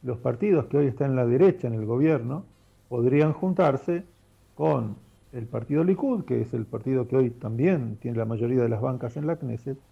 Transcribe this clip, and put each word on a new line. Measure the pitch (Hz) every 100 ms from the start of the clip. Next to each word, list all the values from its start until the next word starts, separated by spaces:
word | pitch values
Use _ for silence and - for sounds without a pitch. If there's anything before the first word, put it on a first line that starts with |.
los | 127 117
partidos | 131 120 208 170 120
que | 139
hoy | 143
están | 117 139
en | 131
la |
derecha | 120 127 190 185 127
en |
el | 113 107
gobierno | 120 156 147 117 147 196 _ _ _ _
podrían | 123 123 143 156
juntarse | 151 185 180 170 135 - 175 - _ _ _ _
con | - 151 143 110 101 - _ _
el | 127
partido | 110 117 113 147
Likud, | 175 190 277 240
que | - 120
es | 117
el | 120
partido | 107 113 120 131 120
que | 131
hoy | 127
también | 120 110 113 156 180 117 107
tiene | 120 117
la |
mayoría | 113 113 120 127
de | 117
las | 110
bancas | 131 127 120 117
en | 151
la | 165
Knesset | 131 117 139 135 _